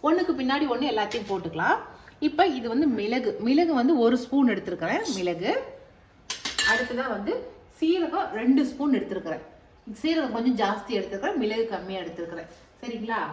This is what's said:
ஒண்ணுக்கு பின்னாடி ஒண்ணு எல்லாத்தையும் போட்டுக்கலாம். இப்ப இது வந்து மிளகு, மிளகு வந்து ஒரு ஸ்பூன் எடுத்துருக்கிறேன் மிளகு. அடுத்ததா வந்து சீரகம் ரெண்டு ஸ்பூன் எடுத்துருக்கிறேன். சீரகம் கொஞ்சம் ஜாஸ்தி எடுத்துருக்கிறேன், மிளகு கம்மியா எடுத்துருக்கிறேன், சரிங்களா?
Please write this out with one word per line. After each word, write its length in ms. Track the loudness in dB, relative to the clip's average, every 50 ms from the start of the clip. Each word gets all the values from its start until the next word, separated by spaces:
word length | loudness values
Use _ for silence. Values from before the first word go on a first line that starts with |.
| 4 4
ஒண்ணுக்கு 240 | 4 4 2 0 0 0
பின்னாடி 260 | 0 0 2 0 2 0 0
ஒண்ணு 180 | 0 0 0 0
எல்லாத்தையும் 360 | 0 -2 -2 -2 -6 -4 -4
போட்டுக்கலாம். 480 | -4 -4 -4 -6 -4 -2 0 2 0 0 -2 -10 -18 -20 -20 -20 -10 -2 -2
இப்ப 180 | -2 4 4 4 4 4 -2
இது 80 | -4 -2 0
வந்து 140 | 2 2 2 2 2
மிளகு, 320 | 0 0 0 0 0 -2 -2 0 0
மிளகு 260 | 4 4 4 4 4 4 2
வந்து 120 | 4 4 4 6 6
ஒரு 120 | 4 4 4 0
ஸ்பூன் 260 | 0 2 4 4 4 4
எடுத்துருக்கிறேன் 520 | 2 -2 -6 -6 -4 -2 -2 -2 -2 -2 -2 -2
மிளகு. 340 | -2 0 -2 -2 -2 -2 0 0 -2 -2 -6 -14 -18 -20 -20 -20 -20 -20 _ _ _ -12 -12 -12 -8 -8 -8 -4 0 2 2
அடுத்ததா 340 | 2 2 2 -2 -2 -4 -4 -4 -4
வந்து 160 | -4 -4 -4 -4 -4 -6 -10 -16 -20 -20 -20 -6 -2
சீரகம் 540 | 2 2 2 2 2 0 -2 -2 -4 -2 -4 -2
ரெண்டு 240 | 2 4 6 6 4 2
ஸ்பூன் 260 | -2 -2 0 2 2 2
எடுத்துருக்கிறேன். 460 | 0 -2 -6 -6 -6 -6 -8 -8 -10 -16 -20 -20 -20 -20 -20 -20 _ -16 -14 -4
சீரகம் 340 | 0 0 2 2 0 -2 -2
கொஞ்சம் 200 | 0 2 2 2 2 2
ஜாஸ்தி 300 | 0 0 -2 -4 -4 -2 -2
எடுத்துருக்கிறேன், 420 | -2 -2 -6 -4 -4 -2 0 0 0
மிளகு 220 | 0 0 0 -2 -2 -2
கம்மியா 260 | -6 -6 -6 -8 -8 -8
எடுத்துருக்கிறேன், 460 | -8 -8 -8 -8 -8 -8 -12 -12 -14 -18 -20 -20 -20 -20 _
சரிங்களா? 400 | -10 -8 -8 -8 -4 -4 -4 -4 -4 -6